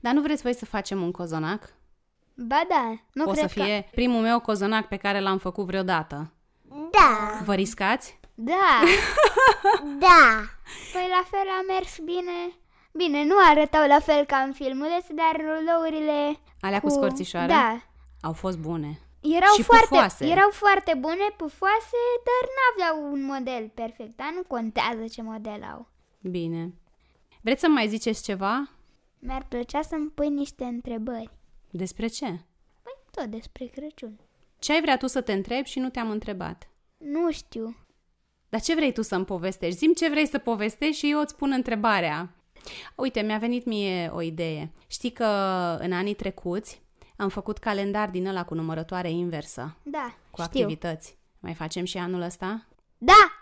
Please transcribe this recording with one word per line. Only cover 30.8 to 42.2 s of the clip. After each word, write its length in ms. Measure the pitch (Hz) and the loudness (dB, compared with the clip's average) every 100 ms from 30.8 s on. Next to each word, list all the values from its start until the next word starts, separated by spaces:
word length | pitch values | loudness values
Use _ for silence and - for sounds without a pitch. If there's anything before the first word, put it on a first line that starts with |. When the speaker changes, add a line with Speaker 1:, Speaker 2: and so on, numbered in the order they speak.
| 247 226 226 233 226 _ _ - _ | -10 -8 -8 -10 -14 _ _ -20 _
Speaker 1:
Despre 360 | 175 185 - 226 | -8 -8 -6 -6
ce? 200 | - 262 175 _ _ _ _ | -6 -8 -8 _ _ _ _
Speaker 2:
Păi 140 | - 539 _ | -20 -20 _
tot 140 | - | -10
despre 400 | 247 220 - - | -10 -10 -14 -14
Crăciun. 540 | 240 - 302 - 226 208 _ _ _ _ | -14 -12 -14 -14 -18 -18 _ _ _ _
Speaker 1:
Ce 140 | - | -2
ai 80 | 311 | 0
vrea 160 | 311 262 | 2 -2
tu 100 | 262 | -2
să 140 | 262 | -4
te 120 | 247 | -2
întrebi 360 | 196 190 247 262 | -4 -2 -6 -6
și 100 | - | -6
nu 100 | 262 | -6
te-am 220 | 254 226 | -6 -6
întrebat? 580 | 214 214 190 165 170 - _ _ _ | -6 -8 -10 -10 -12 -20 _ _ _
Speaker 2:
Nu 340 | 294 294 339 | -8 -2 -2
știu. 460 | 302 - 226 226 233 _ _ _ _ _ _ _ | -4 -10 -12 -12 -14 _ _ _ _ _ _ _
Speaker 1:
Dar 120 | 220 | -6
ce 140 | - | -2
vrei 180 | 330 294 | 2 2
tu 100 | 233 | 0
să-mi 220 | 220 185 | -4 -4
povestești? 520 | 190 185 180 190 175 180 | -4 -4 -6 -4 -6 2
Zi-mi 160 | 320 | 2
ce 140 | 339 330 | 4 2
vrei 180 | 302 302 | 0 0
să 120 | 277 | -2
povestești 600 | - 220 214 - 294 294 | -2 -2 -4 -2 -4 -2
și 120 | 294 | 0
eu 100 | 294 | 0
îți 160 | 294 - | -2 -4
pun 140 | 277 | -2
întrebarea. 840 | 262 254 220 220 202 170 151 | -2 -2 -2 0 2 0 -4